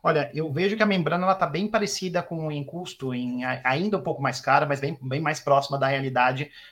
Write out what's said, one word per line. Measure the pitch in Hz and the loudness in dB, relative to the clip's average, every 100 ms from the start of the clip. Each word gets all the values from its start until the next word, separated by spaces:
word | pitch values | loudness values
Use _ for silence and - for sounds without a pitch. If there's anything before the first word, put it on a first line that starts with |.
Olha, | - 156 131 | 0 0 0
eu | 151 160 | -4 -4
vejo | 139 196 214 | 0 0 2
que | |
a | 214 | 2
membrana, | 190 156 175 | 4 2 2
ela | 185 | 2
tá | 190 165 | 2 0
bem | 156 208 | 0 0
parecida | 220 202 - 185 175 | 0 0 -2 -2 -2
com, | 170 165 156 | -4 -4 -4
em | 147 | -4
custo, | 139 165 - - 135 | -6 -8 -10 -8 -6
em, | 123 123 123 | -4 -4 -4
a-, | 127 123 | -4 -2
ainda | 127 139 208 190 | 0 2 2 0
um | |
pouco | 175 139 | -2 -2
mais | 139 123 | -2 -2
cara, | - 143 | 2 4
mas | 147 156 | 4 0
bem, | 160 160 | -2 -4
bem | 131 139 | -4 -2
mais | 156 151 | -2 -2
próxima | - 139 139 139 | 4 4 4 0
da | 135 | 0
realidade | 139 135 127 127 131 147 - - | 0 0 2 2 2 -6 -10 -20